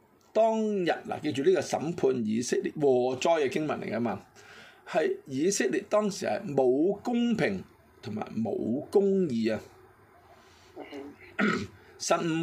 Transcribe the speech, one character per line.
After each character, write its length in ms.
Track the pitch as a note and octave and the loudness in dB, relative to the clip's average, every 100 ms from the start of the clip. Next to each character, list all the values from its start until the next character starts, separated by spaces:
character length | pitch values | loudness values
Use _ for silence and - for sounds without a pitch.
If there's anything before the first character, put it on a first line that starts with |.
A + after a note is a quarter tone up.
| _ _ _ | _ _ _
當 260 | G#3+ A3+ A3 | 2 2 2
日， 280 | G#3+ G3+ E3 | 0 0 0
嗱， 300 | - - - | -2 -4 -6
記 100 | D3+ | -4
住 120 | B2+ | 2
呢 80 | D#3 | 4
個 60 | E3+ | 2
審 340 | - G#2 D3 | 0 -2 -2
判 320 | E3 C3+ C3 G#2+ | 0 2 2 0
以 140 | A2 | -2
色 140 | A#2+ - | 0 0
列 160 | - | -2
禍 440 | - C#3+ B2 B2+ B2 | 2 4 4 2 0
災 240 | E3+ E3 | 2 2
嘅 40 | C3+ | 2
經 160 | D#3 D3+ | 0 -2
文 120 | A#2+ | -4
嚟 140 | - | -4
㗎 60 | A2 | -2
嘛， 200 | A#2 F#2 - - - - - - - | -2 -4 -10 -20 -20 -20 -20 -20 -4
係 260 | F3 A#3+ - - | 0 0 -2 -6
以 240 | C3 F3 | 0 0
色 160 | G3 G#3 | 2 0
列 180 | E3 - | -2 0
當 200 | G#3 G#3 | 0 0
時 160 | - A2+ | -2 -4
係 160 | A2 G3+ | -4 -2
冇 440 | C#3 B2+ C3+ F3+ G3 | 2 4 4 2 0
公 340 | - A#3+ A#3+ A3 | -2 0 2 2
平 260 | A#2 F#2+ - _ _ - | 0 -2 -8 _ _ -16
同 140 | A#2 | -10
埋 120 | D3+ - | -8 -6
冇 460 | - A2+ - - D4 - | -4 -4 -2 -2 -4 0
公 140 | G#3 G3 G3 E3+ | 2 4 2 0
義 260 | A2+ A2 | 0 0
啊。 60 | G#2 - - - _ - - - - - - - - | -2 -8 -20 -20 _ -20 -20 -20 -20 -20 -20 -20 -18
<clears throat> 1200 | - C#3+ C#3+ - - - G#2+ - - - - - | -16 -14 -16 -18 -12 -2 0 0 -6 -14 -20 -8
神 200 | - E3+ E3 D#3+ | -2 0 0 -2